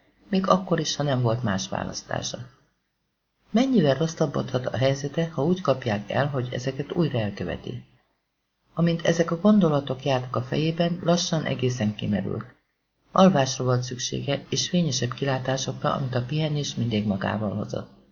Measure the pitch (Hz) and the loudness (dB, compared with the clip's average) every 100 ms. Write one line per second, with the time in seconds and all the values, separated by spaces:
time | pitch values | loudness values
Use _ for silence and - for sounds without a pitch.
0 | _ _ - 190 190 185 - 160 151 - | _ _ -4 0 4 2 2 -2 0 -2
1 | 143 131 120 117 113 95 - - 92 - | 0 2 2 2 0 -2 -2 -6 -6 -8
2 | - 50 - - - _ _ _ _ _ | -6 -6 -6 -10 -14 _ _ _ _ _
3 | _ _ _ _ _ 214 269 240 147 131 | _ _ _ _ _ 0 4 4 4 4
4 | 160 - 156 139 - 127 127 113 135 135 | 0 0 -2 -2 -2 -4 -2 0 2 0
5 | 147 - 165 - 147 185 - 127 120 104 | -2 -2 -2 0 0 2 2 0 0 -2
6 | 104 117 143 139 123 - 135 139 143 - | -2 -2 0 -2 -4 -4 -4 -4 -4 0
7 | 151 123 104 - 87 - - 123 - _ | 0 0 -2 -4 -6 -6 -8 -12 -12 _
8 | _ _ _ _ _ _ _ - 170 165 | _ _ _ _ _ _ _ 0 0 2
9 | - 165 170 170 208 214 170 143 135 127 | 2 2 2 2 6 6 6 4 0 -2
10 | 147 127 123 113 - 143 156 165 175 170 | 0 0 0 -4 -2 0 0 2 0 0
11 | 165 175 - 160 139 127 123 123 107 107 | 2 2 2 -2 -2 0 0 0 -2 0
12 | 110 101 98 104 - - _ _ _ _ | -2 0 -2 -6 -8 -16 _ _ _ _
13 | _ - 190 143 131 - 127 123 123 127 | _ 4 6 6 2 0 0 0 -2 -8
14 | - 131 127 143 - 139 - 180 160 123 | -6 -6 -4 -4 -4 -4 0 0 0 0
15 | 123 - 139 131 131 135 - 127 151 147 | -4 -2 -2 -2 -2 -4 -4 -4 -2 -2
16 | 131 123 123 151 156 147 143 - 117 107 | -2 -2 -2 -2 0 -2 -4 -2 -2 0
17 | 104 95 98 104 104 107 - - - - | 0 0 -2 -2 -2 -4 -4 -6 -8 -16
18 | _ | _